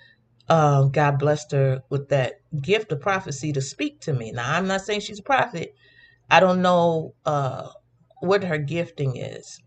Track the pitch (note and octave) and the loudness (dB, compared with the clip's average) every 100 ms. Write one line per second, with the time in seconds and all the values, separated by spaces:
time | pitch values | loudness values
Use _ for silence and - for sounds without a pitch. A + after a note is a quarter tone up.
0 | - _ _ _ - E3 D3+ C#3+ C3+ D3+ | -20 _ _ _ 2 4 6 4 4 4
1 | C#3+ C#3 D3 D3 - C#3 C3+ C3 - C#3 | 2 2 0 0 -2 0 0 0 -4 -6
2 | C#3 C#3+ A#2+ - _ D3+ C#3 G#3+ A3 C#3+ | 0 0 0 -6 _ -8 0 0 0 -4
3 | G3+ F#3+ D#3+ C#3 D#3 C#3 C3+ - D4 - | -2 -4 -4 -8 -4 -4 -6 -6 -8 -6
4 | - B2+ A2 A#2+ A#2+ E3 F#3+ F#3+ F#3+ G#3 | -6 -6 -6 -8 -4 -2 -2 -4 -4 -6
5 | G3+ G#3 - C4 B3 E3+ - - _ _ | -6 -14 -2 0 0 -4 -10 -14 _ _
6 | - _ - E3 F#3 F#3 F3+ F3+ E3+ D#3+ | -20 _ 4 6 6 4 4 4 4 0
7 | D#3 - D#3 D3 C3+ - - - _ _ | -4 -8 -4 -2 -2 -6 -12 -18 _ _
8 | _ - F3+ G3 F3+ D3+ C#3 E3+ E3+ - | _ -8 0 0 0 -4 -4 -4 -6 -4
9 | C3+ - G#2+ - - - | -6 -4 -10 -14 -18 -20